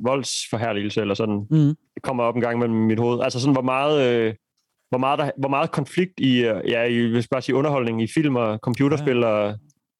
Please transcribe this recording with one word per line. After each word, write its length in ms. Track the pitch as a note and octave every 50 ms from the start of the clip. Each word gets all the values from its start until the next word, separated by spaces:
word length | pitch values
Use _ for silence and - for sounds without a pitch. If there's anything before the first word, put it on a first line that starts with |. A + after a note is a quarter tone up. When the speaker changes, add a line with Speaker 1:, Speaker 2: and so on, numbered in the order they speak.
| G#2+
Speaker 1:
voldsforherligelse 960 | B2 C3+ C#3 A#2+ - - - - - - A2 A#2+ A2+ G#2+ G2+ G2+ G#2 - A2+
eller 120 | G#2+ G2+ G2
sådan, 320 | G2+ A2+ G#2+ G#2 G2+ G#2 -
Speaker 2:
Mhm. 260 | D#3 D#3 D3 C#3+ D3+ - _ _ _
Speaker 1:
det 80 | - -
kommer 200 | - C3 B2 A#2
op 120 | A#2 A#2
en 60 | B2
gang 180 | A#2+ A#2+ A#2 A#2+
mellem 180 | A#2+ A#2 A2+
mit 220 | A2 A2 A2 A2 A2
hoved. 200 | A#2+ A#2+ A#2+ A#2+ B2
Altså 160 | C3 B2 B2
sådan, 140 | B2 D3 C#3
hvor 80 | B2+
meget... 460 | B2 C3 C3 C3 C#3 D3 D3+ D3 C3
Øh, 260 | B2 A#2+ A#2 A2+ A2 A2 - _ _ _ _ _ _ _ _ _ _
hvor 80 | B2+ B2+
meget 200 | C3 C3+ C#3+ C#3+
der, 120 | D3 C#3 -
hvor 120 | C#3 C3+ C3+
meget 220 | C#3 C#3 D#3+ D#3+
konflikt 480 | - D#3+ C#3 - - F3 F#3 F3+ - -
i, 180 | - C3 B2+ B2 A#2+
øh, 160 | A#2 G#2+ F#2 - -
ja, 140 | A#2 A#2 A#2
i, 280 | A#2+ A#2+ A#2 A#2+ A2+
hvis 160 | A2+ A#2+ A2+
bare 140 | - C#3 C3
sige 140 | - - B2
underholdning 460 | C3 C#3+ D#3 C#3+ C3+ A#2+ A#2 A2+ A2+ A2+
i 40 | A2 -
film 220 | D#3+ D#3 D3 C3
og 220 | B2 A#2 G#2+ G#2+ A2 -
computerspil 540 | B2+ A#2 - C#3 C#3 D#3 C#3+ D3 C#3 B2
Speaker 2:
Ja. 80 | A#2+ A#2+
Speaker 1:
og 300 | A2+ G#2+ G#2+ G#2 G#2 G#2+ G#2+ - _ _ _ _ _ _